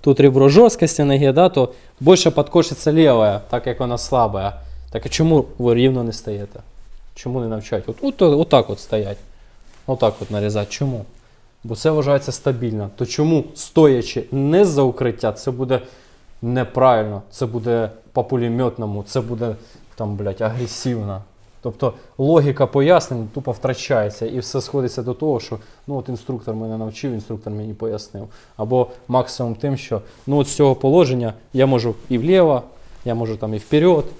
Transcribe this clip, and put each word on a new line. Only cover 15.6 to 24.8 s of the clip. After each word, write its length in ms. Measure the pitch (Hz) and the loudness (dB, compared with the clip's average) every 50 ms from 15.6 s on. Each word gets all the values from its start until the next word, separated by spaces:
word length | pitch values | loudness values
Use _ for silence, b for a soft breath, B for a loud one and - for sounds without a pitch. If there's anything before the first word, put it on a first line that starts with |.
| 131 123 131 123 127 B B B B B B B B B B - | -2 -2 -2 -4 -4 B B B B B B B B B B -8
неправильно, 800 | - 117 123 127 123 123 - - 131 131 123 113 107 107 104 98 - - | -6 -4 -2 -2 -4 -2 0 4 4 6 6 4 2 -2 -6 -10 -12 -14
це 140 | - - 135 | -8 -6 -6
буде 440 | 113 113 120 110 120 117 117 113 107 110 - _ - | -6 -6 -6 -2 0 0 0 0 -4 -6 -14 _ -6
по 120 | _ 131 120 | _ -4 -2
пулеметному, 800 | - 135 123 117 117 117 123 131 117 113 - 113 104 101 104 101 | -2 -2 -2 -2 -2 -2 0 -2 -2 -2 -4 -8 -8 -8 -8 -10
це 140 | - - 135 | -6 -6 -6
буде 340 | 113 113 120 110 120 117 107 110 B B B B B - - | -6 -4 -6 -6 -6 -6 -6 -10 B B B B B -20 -12
там, 200 | - 113 107 104 | -10 -8 -8 -6
блядь, 260 | 98 104 101 95 - | -6 -6 -6 -4 -4
агресивно. 800 | 113 107 113 123 123 110 - - - 131 120 113 104 101 98 95 101 _ _ _ _ _ _ - | -4 -4 -4 -4 -8 -8 -8 -6 -6 -4 -4 -4 -6 -8 -10 -10 -12 _ _ _ _ _ _ -12
Тобто 320 | - 120 110 - 143 123 B B B B B | -12 -12 -8 -4 -4 -4 B B B B B
логіка 500 | - 135 143 165 165 143 147 135 - 139 | -4 0 4 4 4 4 2 2 0 -2
пояснень 600 | - - 143 139 156 180 165 - - 131 120 110 104 - | 0 2 0 4 4 4 4 2 -2 -8 -8 -8 -8 -10
тупо 180 | 139 131 131 | -10 -8 -8
втрачається, 760 | 117 - - 131 127 - - - 143 113 104 104 - - 117 | -8 -6 -4 -6 -6 -6 -4 -2 0 0 0 -2 -4 -6 -8
і 140 | 113 - 127 | -6 -6 -8
все 220 | 117 - - 135 | -8 -6 -6 -6
сходиться 420 | 120 - - 143 | -6 -4 -4 -4